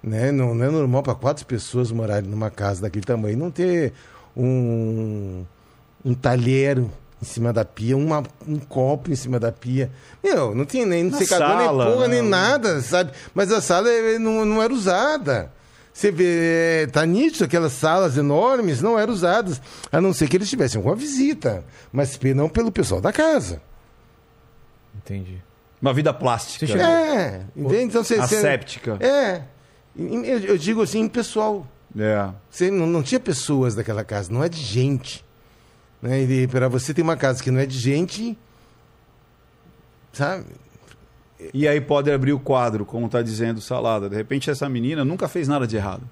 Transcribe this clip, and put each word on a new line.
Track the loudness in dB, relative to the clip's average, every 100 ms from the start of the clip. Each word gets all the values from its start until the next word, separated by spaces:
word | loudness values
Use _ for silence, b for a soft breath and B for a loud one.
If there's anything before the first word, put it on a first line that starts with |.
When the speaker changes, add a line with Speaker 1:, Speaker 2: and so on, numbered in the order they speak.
Speaker 1:
Né? | -4 -2 0
Não, | 2 0 0
não | 0
é |
normal | 2 2 0
pra | 0 -2
quatro | -2 -2 -4
pessoas | -6 -4 -2 -2
morarem | -2 -2 -2 -2
numa | -4 -6
casa | -4 -4 -2
daquele | -4 -6 -2
tamanho | -2 0
e | -2
não | -4
ter | -2 0 2 0 B B B B -2
um, | 0 2 2 0 0 -2 -4 -4 -6 -10 -12 b b b b _
um | -4
talher | 0 2 2 2 2 2 2
em | -2 -6 -20 -14 -10
cima | -4 0
da | 0 -2
pia, | -4 0 0
uma, | 2 -2 -4 -12 -6
um | -6
copo | -4 -2 0 0 -2
em | -4
cima | -2 -2
da | -2
pia. | -4 -4 -2 -2 B B B
Meu, | 0 2 2 -2
não | -2
tinha | 0 2
nem | 2 0
Speaker 2:
Na | 0
Speaker 1:
secador, | 2 4 4 4
nem | 4
Speaker 2:
sala, | 4 4
Speaker 1:
porra, | 4 4
nem | 2
Speaker 2:
não. | 2
Speaker 1:
nada, | 4 4 2 2 0
sabe? | 0 0 0 B B
Mas | -2 2
a | 0
sala, | 2 2 4
é, | 2 2 0
não, | 0 2 2
não | 2
era | 2
usada. | 0 2 2 2 0 0 -2 -4 -14 b b b
Você | 0 0
vê, | 4 2 4 2 2 2 2
é, | 2
tá | 2 2
nítido, | 2 2 0 0
aquelas | 2 0
salas | 0 2 2 2 2
enormes | 2 4 4 2 0 0
não | 2 2
eram | 2
usadas, | 0 2 2 0 -6 B B B
a | 2
não | 2
ser | 2 2
que | 2
eles | 0
tivessem | 0 0 0
alguma | 0 -2
visita, | -2 0 0 0 -4 -4 -10 B B
mas | -2 -2 0
pe-, | 0 2
não | 2
pelo | 2 0
pessoal | 0 0 0
da | 0
casa. | 2 2 2 0 -10 -14 -20 _ _ _ _ _ _ _ -20 -20 _ _ -20
Speaker 3:
Entendi. | -10 -10 -10 -14 -18 _ _ _
Speaker 2:
Uma | 0
vida | 2 0
plástica. | 0 0 0 -4 -6 -2
Speaker 3:
Você |
chegou | 2 4
Speaker 1:
É, | 4 2 0 -2 -6 -12 -6
entende? | 0 2
Então, | 2 0
você, | 2 0
você | 2 2
Speaker 2:
Asséptica. | 2 0 -4 -10 -6 0
Speaker 1:
É. | 2 2 0 -4 -10 -20 b b _ -10
Eu, | -6 -6 -2 -2
eu | 2 0
digo | 2 0
assim, | 0 0
impessoal. | 0 -2 -2 0 0 -2 -8 -20 _ -2
Speaker 2:
É. | 0 0 -2 -8 _
Speaker 1:
Você | -2 0
não, | 2 2
não | 0
tinha | 0 -2
pessoas | -2 -4 0 0 2
daquela | 0 -4 -4
casa, | -4 -6 -4
não | -2
é | -2
de | -4
gente. | -4 0 0 0 -4 -16 -18 b b b b b b _
Né? | -4 0
E | 2 2 2
pra | 2 0
você | 0 -2
ter | 0
uma | 0 0
casa | 0 0
que | 0
não | 0
é | 0
de | -2
gente, | 0 0 -2 -6 -8 -10 b b b b _ _ _ _ _ _ _ _ -20 _ _ _ _
sabe? | -6 -4 -4 -10 -20 -20 -20 -20 -20 -20 _ _ _ -8
Speaker 2:
E | -2 2
aí | 0
pode | 2 0 2
abrir | 2 2
o | 0
quadro, | 2 2 2 -2 -4
como | -6 -2
tá | -2
dizendo | -2 -2 -2 -4
o |
Salada. | -6 -4 0 -2 -2
De | -6
repente, | -4 -4 -4
essa | -4 -4
menina | -2 -2 -2 -2
nunca | -2 -4
fez | -2 -2
nada | 0 -2
de | -2
errado. | -4 -8 -14